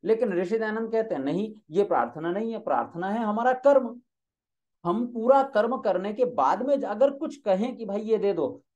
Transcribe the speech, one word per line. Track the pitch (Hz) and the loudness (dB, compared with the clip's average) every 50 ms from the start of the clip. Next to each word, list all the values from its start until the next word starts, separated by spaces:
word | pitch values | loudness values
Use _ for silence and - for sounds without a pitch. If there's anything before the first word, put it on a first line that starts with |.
| - | 0
लेकिन | 175 220 220 247 214 185 | 0 2 2 2 0 0
ऋषि | 170 190 175 220 226 | -2 -2 -2 -2 -2
दयानंद | 220 214 214 220 226 220 220 | -2 -2 -4 -4 -6 -2 -2
कहते | 226 220 220 - | -2 -2 -2 -4
हैं | 143 135 | -4 -2
नहीं, | 139 151 185 214 220 214 - _ _ | -2 -2 -2 -4 -6 -8 -16 _ _
ये | 151 185 202 | 0 0 2
प्रार्थना | 214 - - - 233 - 160 156 170 175 | 2 2 0 0 0 -4 -6 -4 -4 -2
नहीं | 202 220 226 226 | -2 -4 -4 -6
है, | 214 | -6
प्रार्थना | - - 139 120 117 117 - 165 180 196 | -4 -2 -2 -2 -2 -4 -6 -6 -4 -4
है | 208 233 | -2 -2
हमारा | 233 208 208 226 233 254 254 | -2 -2 -2 0 2 2 0
कर्म। | 254 - 277 285 269 247 226 233 - _ _ _ _ _ _ _ _ _ _ _ _ _ _ _ _ - | 4 4 6 6 6 4 2 -8 -12 _ _ _ _ _ _ _ _ _ _ _ _ _ _ _ _ -4
हम | 170 185 220 247 - - | -2 -2 0 -2 -4 -4
पूरा | 226 220 247 269 277 269 | -2 4 4 6 6 4
कर्म | 269 - 208 220 233 262 | 2 2 0 2 2 0
करने | - - 214 185 180 190 208 214 | -2 0 0 0 0 -2 -4 -2
के | 233 254 | -2 -2
बाद | - - - 135 135 170 196 247 | 0 2 2 2 2 2 0 0
में | 277 285 - - | 0 0 0 0
अगर | 190 208 214 262 277 | -4 2 2 2 2
कुछ | 277 - 320 - - | 2 -2 -8 -8 -8
कहें | - _ 208 190 185 220 262 240 | -6 _ 0 0 2 0 -4 -4
कि | - 226 | -8 -8
भाई | 196 196 208 | -6 -6 -6
ये | 220 214 220 196 | 0 0 0 0
दे | 185 202 190 | 2 0 0
दो, | 165 156 - - - _ _ _ | 0 -2 -4 -4 -8 _ _ _